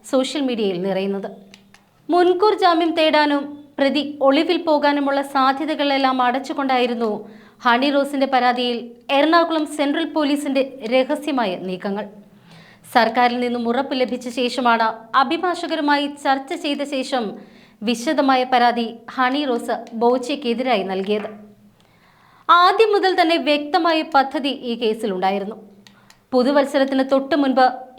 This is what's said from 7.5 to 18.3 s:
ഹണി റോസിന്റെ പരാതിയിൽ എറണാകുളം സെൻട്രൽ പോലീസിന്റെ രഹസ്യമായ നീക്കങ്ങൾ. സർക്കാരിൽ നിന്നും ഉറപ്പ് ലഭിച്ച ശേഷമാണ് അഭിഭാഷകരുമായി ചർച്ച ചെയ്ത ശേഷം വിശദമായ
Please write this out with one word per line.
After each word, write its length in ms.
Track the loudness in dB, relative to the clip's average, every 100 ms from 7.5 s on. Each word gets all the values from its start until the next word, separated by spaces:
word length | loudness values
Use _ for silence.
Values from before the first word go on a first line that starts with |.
| _
ഹണി 280 | 2 2 2
റോസിന്റെ 340 | 0 0 -2 0
പരാതിയിൽ 680 | 2 2 0 -2 -4 -8 -18 -2
എറണാകുളം 540 | 2 4 4 2 -2 -4
സെൻട്രൽ 400 | -2 -2 0 -2
പോലീസിന്റെ 760 | -2 0 0 0 -2 -2 -6 0
രഹസ്യമായ 600 | 0 2 -2 -2 -2 -2 -4
നീക്കങ്ങൾ. 520 | -6 -6 -4 -6 -8 -14 -20 -20 _ -20 -20 -20 -2
സർക്കാരിൽ 460 | 2 2 2 0 0
നിന്നും 300 | -4 -2 -2
ഉറപ്പ് 300 | -2 -2 -2
ലഭിച്ച 300 | -2 -4 -6
ശേഷമാണ് 880 | -4 -4 0 2 2 0 -4 -2 0
അഭിഭാഷകരുമായി 920 | 2 0 -2 -4 -4 -2 0 0 -2 -4
ചർച്ച 300 | -2 -2 -2
ചെയ്ത 300 | -6 -4 -4
ശേഷം 480 | -4 -6 -4 -4 -4 -8 -18 -20 -20 _
വിശദമായ 600 | -4 -2 -2 0 2